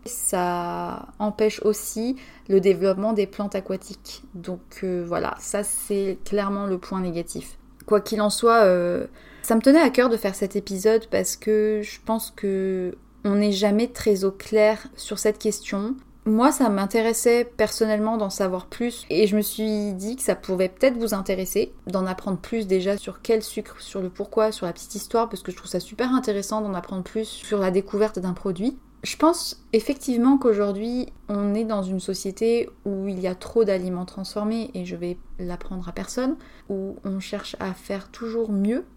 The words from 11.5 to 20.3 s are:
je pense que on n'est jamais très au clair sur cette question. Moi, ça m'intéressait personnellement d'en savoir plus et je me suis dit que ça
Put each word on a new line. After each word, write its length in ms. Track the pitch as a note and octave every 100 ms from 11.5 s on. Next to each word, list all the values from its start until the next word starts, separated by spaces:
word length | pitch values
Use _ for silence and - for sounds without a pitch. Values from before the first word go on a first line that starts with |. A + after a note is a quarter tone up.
| G#3+ G#3+ G#3+
je 140 | G#3 -
pense 280 | - A3 -
que 600 | - G3+ F#3+ F#3+ F#3 F3+ - - -
on 120 | G3+ G3+
n'est 160 | G#3
jamais 340 | F#3+ G3+ G#3 A#3+
très 380 | - A3 G3
au 80 | G3
clair 560 | G3 - A3 G#3+ G#3+ - -
sur 240 | - G3+
cette 180 | G#3+ G#3
question. 560 | A3 - - G3 G#3+ C4 - -
Moi, 280 | A3 G#3+ C4+
ça 160 | D4 A#3+
m'intéressait 760 | G3 G3 A#3 A3+ A3+ A#3+ A#3+
personnellement 720 | A#3+ - G#3+ - A3 G#3+ G#3+ A3+
d'en 140 | G3
savoir 360 | - F#3+ F3+ -
plus 400 | - A#3+ A#3 -
et 160 | E3 G#3+
je 80 | G#3
me 60 |
suis 500 | G#3 - A3 G#3+ G#3
dit 220 | F#3 G#3
que 80 | B3+
ça 140 | -